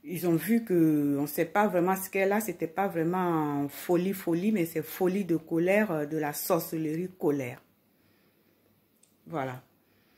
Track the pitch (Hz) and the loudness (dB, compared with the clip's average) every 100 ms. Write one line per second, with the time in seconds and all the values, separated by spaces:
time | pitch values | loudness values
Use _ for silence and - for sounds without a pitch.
0 | 147 170 175 165 170 233 226 175 160 151 | -8 -4 2 2 2 0 2 4 4 4
1 | 143 139 147 - 165 208 208 180 175 190 | 2 0 -2 -2 0 2 2 2 2 0
2 | - 196 190 208 220 165 160 - 196 170 | -2 0 2 2 -2 -6 -6 -2 -2 0
3 | 160 185 180 165 147 143 143 - - 175 | 0 0 2 0 0 -2 -4 -6 0 2
4 | 185 190 - 170 202 220 165 165 156 - | 2 -4 -2 0 2 0 -2 -4 -8 -2
5 | 185 190 180 165 - 165 175 202 214 156 | 0 0 -2 -2 -2 0 2 2 2 -2
6 | 147 156 151 151 - 175 165 165 156 160 | -4 -4 -4 -6 0 0 0 -6 -4 -4
7 | 180 - 165 143 123 131 _ _ _ _ | -6 -2 0 0 -4 -10 _ _ _ _
8 | _ _ _ _ _ _ _ _ _ _ | _ _ _ _ _ _ _ _ _ _
9 | _ _ - 160 131 127 - _ _ _ | _ _ -10 -6 -6 -8 -16 _ _ _
10 | _ | _